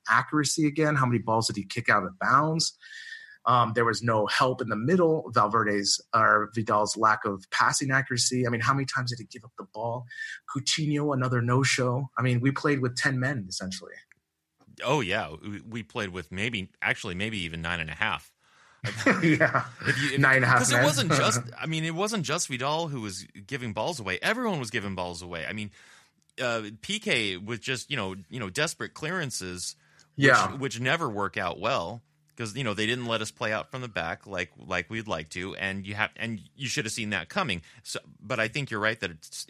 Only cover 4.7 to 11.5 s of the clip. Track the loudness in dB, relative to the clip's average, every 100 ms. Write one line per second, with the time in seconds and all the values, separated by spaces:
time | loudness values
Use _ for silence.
4.7 | -2 2 4 6 4 2 2 4 4 2
5.7 | 2 0 -2 0 4 6 6 4 -2 2
6.7 | 4 2 4 4 4 0 -4 -2 2 2
7.7 | 2 2 0 0 0 2 2 2 2 2
8.7 | 2 0 -2 -4 -6 -10 -16 -16 -16 -14
9.7 | -6 -6 -6 -10 -12 -12 -12 -8 -6 -2
10.7 | 0 0 0 0 0 0 2 2